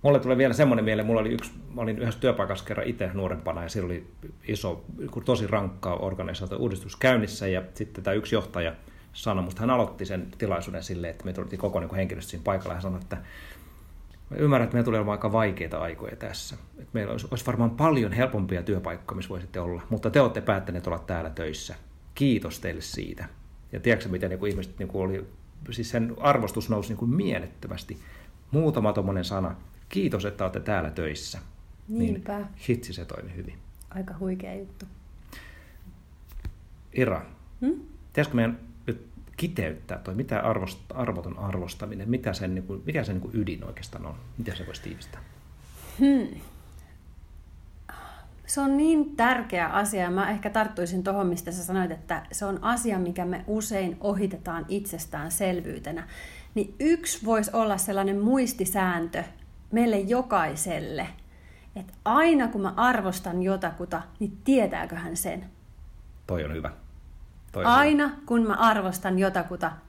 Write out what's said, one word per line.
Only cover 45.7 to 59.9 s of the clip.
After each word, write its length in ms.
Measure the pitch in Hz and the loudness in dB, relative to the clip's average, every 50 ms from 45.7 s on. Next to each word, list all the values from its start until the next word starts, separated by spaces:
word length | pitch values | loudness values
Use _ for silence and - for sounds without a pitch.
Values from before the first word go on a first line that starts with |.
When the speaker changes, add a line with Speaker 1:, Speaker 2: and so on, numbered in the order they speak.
| - - - - - - | -18 -16 -16 -14 2 6
Speaker 2:
Hmm. 280 | 269 277 277 254 208 - - - - - - - - - - - - - - - - - - - - - - - - - - - - - - - - - - - - - - - - - - - - | 6 8 8 6 4 0 -6 -12 -14 -16 -16 -18 -18 -18 -18 -18 -20 -20 -20 -20 -20 -20 -20 -20 -20 -20 -20 -20 -20 -20 -20 -20 -20 -20 -20 -18 -18 -16 -16 -14 -16 -16 -16 -18 -18 -20 -20 -18 -8
Se 160 | - - 285 | -4 0 2
on 160 | 277 269 277 | 4 4 6
niin 380 | 285 302 320 330 302 285 - - | 6 6 6 6 6 4 2 2
tärkeä 520 | - 233 240 254 240 226 226 190 175 170 | 4 4 6 6 2 0 0 0 0 0
asia, 340 | - - 196 208 208 214 190 | 2 2 2 2 2 0 0
ja 80 | 180 175 | 0 2
mä 180 | 180 190 196 - | 2 2 2 2
ehkä 200 | 214 208 - 208 | 0 0 -2 0
tarttuisin 540 | 202 220 220 220 - - 180 170 180 185 180 | 2 2 2 2 0 -2 -2 0 0 0 0
tohon, 240 | 196 196 202 196 | 0 2 2 2
mistä 240 | 180 175 175 - 180 | 2 0 0 -4 -6
sä 120 | 175 180 170 | -6 -6 -4
sanoit, 280 | 175 185 190 180 165 | 0 0 2 2 0
että 340 | 160 160 - - 170 156 - - | -2 -6 -4 -4 -4 -4 -4 -8
se 140 | - - 214 | -6 -4 -2
on 140 | 196 196 - - | -2 -2 0 0
asia, 360 | 214 240 233 233 233 202 185 | 0 0 2 2 0 2 2
mikä 260 | 180 175 175 185 175 | 0 0 0 -2 -2
me 180 | 175 180 175 - | -2 -2 -4 -2
usein 500 | - 214 220 208 - 220 196 190 190 180 - | -2 -2 -2 -2 0 -2 0 0 0 -2 -2
ohitetaan 640 | - 208 202 185 202 196 185 - - 180 165 165 156 156 | -2 0 2 2 0 0 -2 -4 -6 -6 -6 -6 -4 -2
itsestäänselvyytenä. 1400 | 190 202 202 - - 160 - - - 151 147 170 175 - 202 185 180 175 156 151 139 - - 143 160 165 170 - - - - - - - - - - | -4 -4 -2 -4 -8 -8 -8 -8 -6 -6 -4 -4 -2 0 2 2 2 0 -4 -6 -8 -8 -8 -8 -8 -8 -10 -10 -14 -16 -16 -16 -16 -16 -18 -4 -2
Niin 200 | 214 196 202 - - | -2 -2 -2 -2 0
yksi 460 | 269 311 339 330 339 - - - 220 | 4 4 4 4 0 -6 -6 -4 0
voisi 260 | 214 226 220 214 208 - | 2 2 4 2 2 2
olla 240 | 233 226 214 202 | 2 2 2 2
sellainen 420 | 185 - 208 196 196 196 196 196 202 | 0 0 0 2 2 2 2 2 4
muistisääntö 1040 | 208 226 262 269 254 233 - - 190 185 - 202 185 180 175 170 170 170 - 165 180 - - - - - - - - - | 4 4 4 4 4 2 0 -2 -2 0 2 2 2 4 2 0 -2 -2 -4 -6 -6 -8 -12 -18 -20 -20 -20 -20 -8 0
meille 260 | 214 226 240 233 | 2 4 4 6